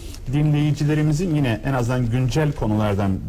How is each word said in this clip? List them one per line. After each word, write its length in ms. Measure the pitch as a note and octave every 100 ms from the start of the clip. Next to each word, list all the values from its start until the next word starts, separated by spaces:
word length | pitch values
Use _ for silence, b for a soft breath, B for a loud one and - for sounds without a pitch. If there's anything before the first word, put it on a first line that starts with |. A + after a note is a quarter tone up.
| B B -
dinleyicilerimizin 1000 | D3 D3+ D3 D3+ D3 D3 D3+ D3+ D3+ F#3
yine 260 | D3+ C3+ G#2+
en 80 | C#3
azından 380 | C3+ A#2 B2+ A#2+
güncel 420 | B2+ B2+ D3+ D3+
konulardan 580 | C#3+ A2+ G#2+ G#2+ G2+ G2 F#2+